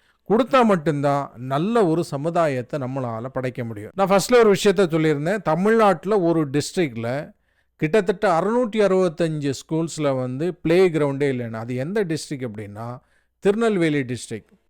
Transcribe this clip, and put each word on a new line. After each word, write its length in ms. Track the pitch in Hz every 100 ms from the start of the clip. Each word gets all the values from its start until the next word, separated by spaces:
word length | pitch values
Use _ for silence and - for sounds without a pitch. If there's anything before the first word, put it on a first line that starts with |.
| _ _ -
கொடுத்தா 340 | 220 254 269
மட்டும்தான் 680 | 226 185 156 143 143 143 139 107
நல்ல 520 | 127 139 190 233 180
ஒரு 160 | 160
சமுதாயத்தை 760 | 165 139 160 170 160 131 117 151
நம்மளால 460 | 131 135 123 113 127
படைக்க 380 | 131 127 123
முடியும். 280 | 117 104 104 -
நான் 120 | 190
ஃபர்ஸ்ட்ல 320 | 196 - 247
ஒரு 120 | 220
விஷயத்த 340 | 190 208 190 175
சொல்லியிருந்தேன். 560 | 160 156 143 156 214
தமிழ்நாட்டுல 760 | 160 160 202 226 208 165 180 214
ஒரு 300 | 170 165 143
டிஸ்ட்ரிக்ட்ல 880 | 143 - 185 156 113 117 139 170 _ _ _ _ _
கிட்டத்தட்ட 640 | 156 220 208 190 208 165
அறுநூற்றி 360 | 190 240 247 214
அறுபத்தஞ்சு 760 | 196 185 185 156 165 151 143
ஸ்கூல்ஸ்ல 680 | 131 - 160 165 156 147 131
வந்து 340 | 127 131 175
பிளே 360 | 170 160 175 185
கிரவுண்டே 400 | 156 143 139 143
இல்லைன்னு. 220 | 127 117
அது 220 | 113 117 123
எந்த 280 | 143 220
டிஸ்ட்ரிக்ட் 440 | 180 156 - 139 123
அப்படின்னா, 520 | 104 104 104 120 127 _ _ _ _
திருநெல்வேலி 600 | 190 208 226 190 160 147
டிஸ்ட்ரிக்ட். 560 | 123 123 - 110 - _ _